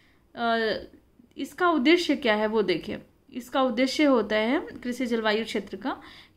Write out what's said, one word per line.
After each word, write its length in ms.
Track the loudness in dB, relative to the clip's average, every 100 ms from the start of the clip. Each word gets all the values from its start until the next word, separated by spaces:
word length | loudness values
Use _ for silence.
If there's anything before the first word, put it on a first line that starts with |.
| _ _ _ -4
अ, 380 | -2 0 0 -4 -8 -20 _ _ _ -12
इसका 320 | -12 0 2
उद्देश्य 460 | 4 4 4 2 0
क्या 200 | 0 2
है 120 | 2
वो 140 | 2
देखिए। 380 | 0 -2 -4 -12 -14 _ _
इसका 280 | -16 -6 -2
उद्देश्य 420 | 0 2 0 2
होता 320 | 4 4 2 0
है 240 | 0 -2
कृषि 460 | -4 -10 -10 -6 -2
जलवायु 380 | 0 0 0
क्षेत्र 340 | -2 -6 -6 -8
का 200 | -8 -10 -14 -20 -20